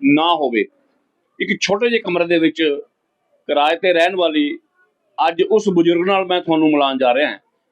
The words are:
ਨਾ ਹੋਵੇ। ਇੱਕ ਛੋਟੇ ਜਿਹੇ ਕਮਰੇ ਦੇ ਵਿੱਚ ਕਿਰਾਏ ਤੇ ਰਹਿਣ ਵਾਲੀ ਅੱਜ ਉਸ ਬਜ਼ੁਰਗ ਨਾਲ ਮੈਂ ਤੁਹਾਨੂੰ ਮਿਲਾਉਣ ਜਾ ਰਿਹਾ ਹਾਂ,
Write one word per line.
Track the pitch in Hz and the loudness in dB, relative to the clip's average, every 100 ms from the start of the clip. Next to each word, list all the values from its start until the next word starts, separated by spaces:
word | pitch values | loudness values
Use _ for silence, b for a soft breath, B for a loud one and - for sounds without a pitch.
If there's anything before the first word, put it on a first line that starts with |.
ਨਾ | 139 147 165 | 2 2 2
ਹੋਵੇ। | 165 135 113 98 _ _ _ _ _ _ - | 0 0 -2 -4 _ _ _ _ _ _ -10
ਇੱਕ | - 196 | -6 -4
ਛੋਟੇ | - 202 240 | -2 -2 0
ਜਿਹੇ | 226 | -2
ਕਮਰੇ | 196 175 170 | -2 -4 -2
ਦੇ | 175 | 0
ਵਿੱਚ | 160 165 160 143 - _ _ _ _ _ - | 0 0 -4 -4 -10 _ _ _ _ _ -4
ਕਿਰਾਏ | 143 147 165 | 0 0 0
ਤੇ | 185 | 0
ਰਹਿਣ | 165 175 190 | 2 2 2
ਵਾਲੀ | 170 151 147 - _ _ _ _ _ - 156 | 0 0 -2 -4 _ _ _ _ _ -2 -2
ਅੱਜ | 170 | 0
ਉਸ | 185 214 202 | 0 0 2
ਬਜ਼ੁਰਗ | 175 165 170 185 | 2 2 2 0
ਨਾਲ | 190 | -2
ਮੈਂ | 185 180 | 0 -4
ਤੁਹਾਨੂੰ | 170 160 156 | 0 0 2
ਮਿਲਾਉਣ | 147 139 135 | 2 0 2
ਜਾ | 127 | 0
ਰਿਹਾ | 123 147 | 2 0
ਹਾਂ, | 101 _ _ _ | -4 _ _ _